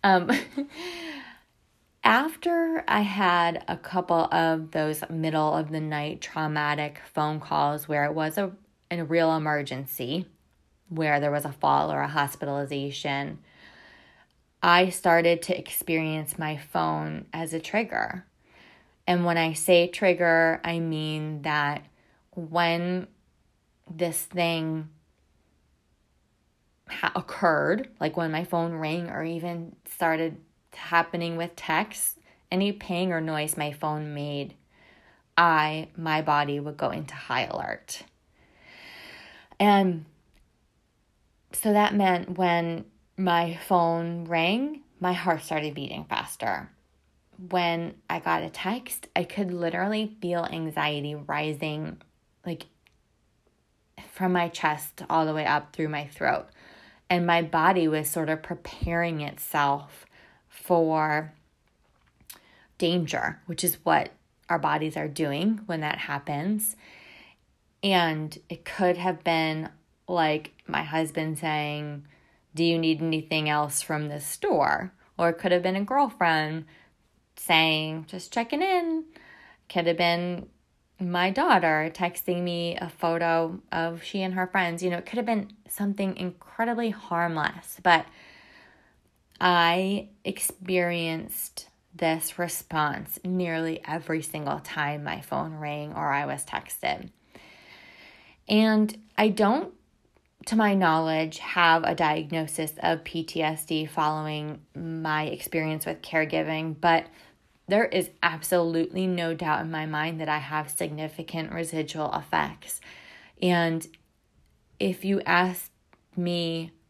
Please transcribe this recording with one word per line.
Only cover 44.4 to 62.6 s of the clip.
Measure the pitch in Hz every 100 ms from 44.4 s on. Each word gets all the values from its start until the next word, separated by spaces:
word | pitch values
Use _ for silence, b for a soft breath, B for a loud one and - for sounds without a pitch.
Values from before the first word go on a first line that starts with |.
| 170 214 285 302 - _
my | 180
heart | 180 180 160
started | - 156 151
beating | 143 143 -
faster. | - - - - 110 85 - _ _ _ _ _ _ - 180
When | 180 175 170 170 - _
I | 165
got | 170 165
a | 165
text, | - 180 240 254 - -
I | -
could | 180 - 190
literally | 180 170 175 190 214 214 -
feel | 175 175 165
anxiety | 165 160 156 151 147 143
rising, | 147 147 147 151 147 156 151 156 - _ _ _ _
like, | 180 165 - _ _ _ _ _ _ _ _ _ _ _ _ - -
from | - 185
my | 180 170
chest | - 160 151 - - -
all | 160 160
the |
way | 156 151
up | 147 147
through | - 156
my | 151 143
throat. | - 147 - - B B B B B _
And | 175
my | 170 170
body | 165 165 165 190 160
was | 156 151
sort | 170 151
of | 160
preparing | - 175 - - - 170 170 160
itself | 147 - - 151 143 143 143 - - b b b b
for | - - 175 160 160 156 151 156 - _ _ _ _ _ _ _ _ _ - b b